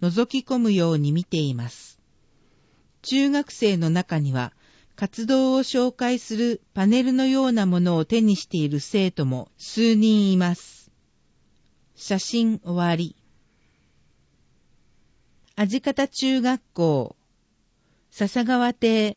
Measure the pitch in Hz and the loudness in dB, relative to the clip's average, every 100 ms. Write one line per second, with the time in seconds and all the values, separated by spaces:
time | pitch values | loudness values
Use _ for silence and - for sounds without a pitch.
0 | 175 180 233 269 - 254 226 196 165 156 | -2 0 -2 -4 -4 0 2 2 2 2
1 | 143 156 180 170 143 123 117 - - _ | 0 -2 -2 -4 -4 -4 -8 -14 -20 _
2 | _ _ _ _ _ _ _ _ _ _ | _ _ _ _ _ _ _ _ _ _
3 | - 262 277 285 285 - 220 185 165 170 | -4 0 2 0 -4 -2 0 2 0 0
4 | - 160 143 131 123 - _ _ _ - | -2 -2 -2 -2 -6 -10 _ _ _ -10
5 | 202 - 226 262 262 262 254 262 247 240 | -8 -6 0 2 2 0 0 0 -2 -2
6 | 247 247 - 220 240 233 - - 196 240 | -4 -4 -4 -4 -2 -4 -8 0 2 4
7 | 254 254 262 269 262 226 190 180 180 170 | 2 2 2 2 2 0 0 2 2 0
8 | 160 226 220 196 - 175 151 147 - 214 | 0 2 2 0 -2 -4 -2 -4 -2 -2
9 | 185 - 135 127 101 _ - - 226 220 | 0 -2 -4 -4 -10 _ -10 0 2 4
10 | 220 214 196 185 175 175 - - _ _ | 4 4 4 2 0 -2 -8 -20 _ _
11 | _ _ _ _ _ _ _ _ _ _ | _ _ _ _ _ _ _ _ _ _
12 | - 190 - 233 226 220 175 175 175 165 | -4 -4 -2 0 0 -2 -4 -2 0 0
13 | 170 - _ _ _ _ _ _ _ _ | -4 -8 _ _ _ _ _ _ _ _
14 | _ _ _ _ _ _ _ _ _ _ | _ _ _ _ _ _ _ _ _ _
15 | _ _ _ _ _ - 208 254 285 277 | _ _ _ _ _ -2 -2 0 -2 -2
16 | 277 - 262 262 247 262 - - 165 143 | -4 -2 -2 0 0 -2 -6 -2 0 0
17 | 120 - _ _ _ _ _ _ _ _ | -2 -10 _ _ _ _ _ _ _ _
18 | _ - 202 254 240 247 240 240 226 220 | _ -4 -2 -2 0 0 0 0 2 2
19 | 214 | 0